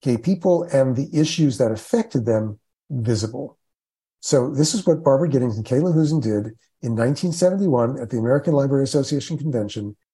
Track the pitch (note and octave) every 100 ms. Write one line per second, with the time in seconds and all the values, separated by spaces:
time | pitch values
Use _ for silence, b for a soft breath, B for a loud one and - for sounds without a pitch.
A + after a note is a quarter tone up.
0 | C3+ A#2 E3 F#3+ F#3 F3 E3+ C#3 C3 B2
1 | C#3 D3+ D#3 - D3 A#2+ A#2 A2 - A#3
2 | A3+ C#3 A#2 A2 G#2+ G#2 _ _ - C3
3 | A2+ G#2+ A2 C3 - _ _ _ _ _
4 | _ _ - C#3+ B2+ C#3 D#3 A3 F3+ D#3+
5 | C#3+ C3+ E3 C3+ B2 G#2+ A2 B2 F3 D#3+
6 | D3+ D#3 A2 G#2+ A2+ A2+ _ _ A#2 A2+
7 | A#2 C#3+ F3+ E3 F3+ F#3+ G3 B2 A#2 C3+
8 | A#2 A#2+ A2+ C#3+ E3+ C#3+ C#3 C#3 C3+ D3
9 | C3+ D3 - D3+ D3+ A#2+ G#2 A2 G#2 G#2
10 | _